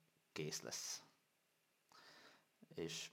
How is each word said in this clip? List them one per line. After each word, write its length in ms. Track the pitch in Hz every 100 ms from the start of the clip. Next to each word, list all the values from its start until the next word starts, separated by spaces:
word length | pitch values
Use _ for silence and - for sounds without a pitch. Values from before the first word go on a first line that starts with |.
| - - _
kész 280 | - 78 -
lesz. 420 | - - - - - - - _ _ _ _ _ - - - - - - - - -
És 360 | 156 - 160 -